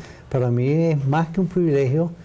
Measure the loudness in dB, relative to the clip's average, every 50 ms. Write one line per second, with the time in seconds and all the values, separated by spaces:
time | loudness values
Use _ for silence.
0 | -16 -18 -20 -20 -16 -4 -2 0 0 2 0 0 0 0 2 2 2 2 0 0
1 | 0 0 0 0 0 -2 -2 -2 -2 -2 0 0 0 2 2 2 2 2 2 0
2 | 0 -2 -4 -10 -18